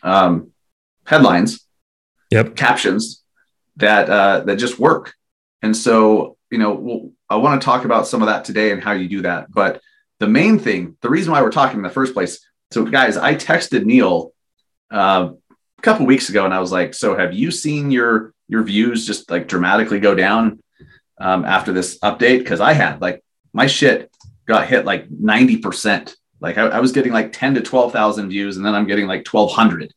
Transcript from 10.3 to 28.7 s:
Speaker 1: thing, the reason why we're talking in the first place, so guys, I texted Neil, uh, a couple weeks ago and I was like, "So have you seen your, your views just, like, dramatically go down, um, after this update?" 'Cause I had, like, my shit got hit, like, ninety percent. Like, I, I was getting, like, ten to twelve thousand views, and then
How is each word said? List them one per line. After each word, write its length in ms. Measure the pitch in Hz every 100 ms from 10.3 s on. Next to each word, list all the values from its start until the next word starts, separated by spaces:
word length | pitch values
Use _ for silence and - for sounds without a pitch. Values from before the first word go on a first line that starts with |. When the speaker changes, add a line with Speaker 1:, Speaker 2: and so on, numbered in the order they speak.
| 117 196 214
Speaker 1:
thing, 380 | - 95 87 -
the 80 | 120
reason 220 | 160 170
why 100 | 147
we're 80 | 117
talking 280 | 135 131 110
in 40 |
the 80 | 95
first 240 | - 131
place, 260 | 104 87 - _ _ _
so 140 | 120
guys, 320 | 113 131 123 104
I 180 | 139
texted 500 | 151 - 165 - 131
Neil, 480 | 104 127 98 87 - _ _ _ _ _ _
uh, 400 | 104 95 95 87 - _ _ _ _
a 60 |
couple 240 | - 214 127
weeks 220 | 135 -
ago 160 | 98
and 80 | 98
I 60 | 92
was 140 | 90
like, 200 | 92 87
"So 240 | - 107 95
have 160 | 92
you 200 | 92 160
seen 400 | 170 151 147 143
your, 420 | 127 117 110 110 _ _
your 160 | 113
views 420 | 98 104 120 113 110
just, 240 | 101 -
like, 160 | 87 87
dramatically 540 | 90 90 104 113 101
go 120 | 101
down, 480 | 95 95 110 113 - _ _ - _ _ _
um, 240 | 95 92
after 280 | - 92 98
this 280 | 92 90 -
update?" 440 | 104 - 117 127
'Cause 160 | - 101
I 120 | 113
had, 280 | 151 85 71
like, 220 | 90 90 _ _ _
my 160 | - 135
shit 420 | - 143 - - _ - _ -
got 200 | 110 -
hit, 180 | 127
like, 240 | 101 92 -
ninety 500 | - 107 110 127 110
percent. 580 | 101 - 104 101 - - _ _
Like, 180 | - 104
I, 40 | 110
I 140 | 113
was 100 | 127
getting, 220 | 135 123
like, 200 | 113 110
ten 220 | - 131
to 60 | 131
twelve 320 | - 131 120
thousand 360 | 117 107 104 98
views, 260 | 98 101 95
and 100 |
then 80 | 101